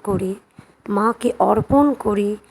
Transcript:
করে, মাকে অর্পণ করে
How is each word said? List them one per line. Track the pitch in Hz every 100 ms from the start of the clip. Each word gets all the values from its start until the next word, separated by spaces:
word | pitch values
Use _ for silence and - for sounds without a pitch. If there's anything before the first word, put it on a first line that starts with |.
| 208
করে, | 190 190 196 _ - - _ -
মাকে | 202 220 226 240 -
অর্পণ | 190 214 - 277 294 240 220
করে | 208 202 208 _